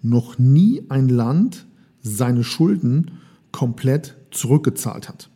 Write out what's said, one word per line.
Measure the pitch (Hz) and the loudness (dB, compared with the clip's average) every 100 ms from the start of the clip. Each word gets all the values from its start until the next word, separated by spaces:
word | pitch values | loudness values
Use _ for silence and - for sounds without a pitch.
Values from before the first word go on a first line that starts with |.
noch | 117 120 - - | 2 0 0 0
nie | 127 143 202 269 - | 4 6 4 2 -4
ein | 135 131 | -2 2
Land | 123 117 156 226 - - _ _ _ | 0 0 0 0 -4 -20 _ _ _
seine | 117 101 123 123 | -10 -4 -2 0
Schulden | 117 - 165 202 123 135 175 - - _ _ | -2 0 0 2 0 0 -2 -8 -20 _ _
komplett | - 127 113 131 139 - - _ | -6 -4 -2 -2 -2 -4 -20 _
zurückgezahlt | - 117 147 151 - - - - | -8 2 2 2 -4 -8 -10 -14
hat. | - - | -20 -20